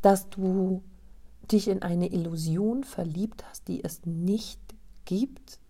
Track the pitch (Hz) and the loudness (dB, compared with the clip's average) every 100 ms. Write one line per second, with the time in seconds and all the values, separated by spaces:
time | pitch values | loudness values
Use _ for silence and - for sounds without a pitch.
0 | 202 196 190 - 190 185 185 185 - - | 8 6 2 -2 2 4 2 0 -4 -20
1 | - - - - - 214 202 190 190 175 | -20 -20 -20 -18 2 2 4 0 0 0
2 | 180 185 170 165 160 160 214 247 277 - | 2 0 -2 -2 0 2 2 0 -4 -4
3 | 170 160 214 - - - - 170 165 - | -4 -2 -4 -6 -14 -14 -8 -4 -4 -4
4 | 170 165 175 208 - - - - - - | -6 0 2 2 0 -14 -16 -18 -18 -18
5 | - 185 269 - - - - | -4 0 0 -4 -18 -20 -20